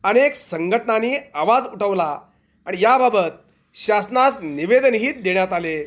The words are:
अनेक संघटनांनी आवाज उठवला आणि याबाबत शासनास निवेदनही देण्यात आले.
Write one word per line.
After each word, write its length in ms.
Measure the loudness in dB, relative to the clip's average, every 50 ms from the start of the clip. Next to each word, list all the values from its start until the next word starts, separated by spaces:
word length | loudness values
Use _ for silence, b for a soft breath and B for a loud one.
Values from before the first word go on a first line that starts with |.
| 0
अनेक 320 | 2 4 4 4 4 0
संघटनांनी 800 | -4 -8 -6 -6 -6 -2 -2 -2 -2 0 0 -2 0 0 -2 -4 -4 -8 -10 _
आवाज 340 | -4 0 2 2 2 0 -2 -6
उठवला 440 | -4 -4 -2 0 0 -2 -2 -4 -8 -12 _ _ _ _ _ _ _ _
आणि 100 | -10 -4 0
याबाबत 540 | 2 4 4 4 4 2 2 2 0 0 -4 -10 _ _ _ _ _ _ _
शासनास 640 | -8 -2 0 0 0 0 0 0 2 2 2 2 0
निवेदनही 720 | -8 -10 -8 -6 0 2 2 4 4 4 2 2 -2 -4
देण्यात 420 | -6 -4 -4 -2 0 0 0 0 -2
आले. 240 | -4 -4 -4 -6 -6 -8